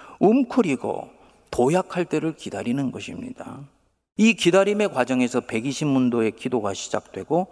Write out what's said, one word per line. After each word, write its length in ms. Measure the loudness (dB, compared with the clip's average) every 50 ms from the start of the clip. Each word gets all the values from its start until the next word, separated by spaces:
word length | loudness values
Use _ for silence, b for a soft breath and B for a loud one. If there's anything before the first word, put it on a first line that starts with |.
| B B B B
움크리고 880 | 4 6 6 6 2 2 2 0 2 2 0 -2 -2 -6 -6 -6 -8 -14 -18 b b b b b b -8
도약할 540 | 0 2 2 4 4 2 0 -2 -4 -4 -2
때를 320 | 0 -2 -2 -2 -2 -6
기다리는 520 | -6 -12 -10 -10 -6 -4 -2 -2 -2 -2 -4 -4
것입니다. 680 | -8 -12 -12 -12 -12 -12 -14 -14 -14 -14 -14 -14 -16 -18 -20 _ _ _ _ _ _ _ _ _
이 180 | 4 4 4 4
기다림의 600 | 4 2 4 4 6 4 4 2 0 0 -2 0
과정에서 480 | -2 0 0 2 0 0 2 0 -2
백이십 480 | -4 -2 -6 -4 -4 -4 -4 -2 -2 0
문도의 420 | 2 2 2 2 2 2 0 0 -2
기도가 360 | -4 -6 -4 -4 -2 -2 -4 -6
시작되고 720 | -6 -8 -6 -6 -6 -6 -8 -14 -14 -6 -2 -2 -2 -2 B